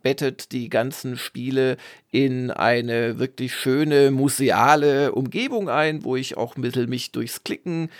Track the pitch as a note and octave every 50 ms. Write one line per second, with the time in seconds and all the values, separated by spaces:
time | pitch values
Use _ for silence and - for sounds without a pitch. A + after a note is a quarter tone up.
0 | _ C3 C#3 - D3+ C3 B2+ - - - - B2+ A#2+ - - A#2 A#2 C3 B2+ -
1 | - C3 B2+ A#2 - - - B2 A#2+ C3 C3 C3 C3 C3 B2+ B2+ - - - -
2 | _ _ - B2+ C#3 C3+ B2+ B2+ B2+ B2 - - E2+ A2+ A#2+ A#2+ A#2+ A#2+ A#2 A#2
3 | A#2 A#2 A#2 A#2 B2+ C3 - - B2+ B2 - - - C3 C3 C#3+ D#3 D3+ D3 C#3+
4 | C#3 C#3 C#3 C3 C3+ C#3 C3 - C#3 B2 F2 G2 A#2 C#3 D3+ D3+ C#3+ D3 C3+ C#3
5 | C#3+ C3 - - C3+ A#2 - F#3+ B3 C4+ B3 A3+ G3 E3 A#2 D3 D#3 D#3 D#3 D3
6 | - A#2+ B2+ C3 C3 - - - A#2 A#2 - C3+ B2+ B2 B2 C3 A#2+ A#2 B2+ B2
7 | - - - B2 A#2 A#2 - - - - - - - F3+ E3+ E3 D#3+ D#3+ -